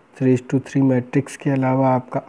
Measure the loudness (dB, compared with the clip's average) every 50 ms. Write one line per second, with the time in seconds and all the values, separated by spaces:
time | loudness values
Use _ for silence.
0 | _ _ -8 -2 0 2 2 2 0 -2 -4 -4 -4 -2 -2 0 2 2 2 0
1 | 0 -2 -2 -2 -2 -4 -6 -8 -4 -2 -2 0 0 0 0 2 2 2 2 0
2 | -2 -4 -8 -8 -6